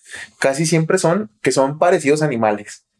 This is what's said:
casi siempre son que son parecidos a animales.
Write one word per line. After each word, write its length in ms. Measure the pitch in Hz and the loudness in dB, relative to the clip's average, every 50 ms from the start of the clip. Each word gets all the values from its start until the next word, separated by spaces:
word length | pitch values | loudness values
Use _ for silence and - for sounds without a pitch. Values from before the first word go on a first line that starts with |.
| _ - - - - - _ | _ -20 -18 -18 -18 -20 _
casi 280 | _ - 135 135 147 165 | _ -2 -2 0 0 0
siempre 320 | 160 170 160 160 160 185 | 0 2 0 2 0 0
son 340 | 185 - 165 175 202 214 - _ _ | 0 2 0 0 0 -4 -6 _ _
que 120 | - 143 127 | -2 0 2
son 260 | 143 135 139 147 156 | 2 0 0 0 0
parecidos 420 | 175 180 190 170 - 135 151 151 | 2 2 2 2 2 0 0 2
a 40 | 156 | 0
animales. 600 | 147 127 113 110 107 107 101 101 - - - _ _ _ | -2 0 0 0 0 0 -2 -6 -14 -20 -20 _ _ _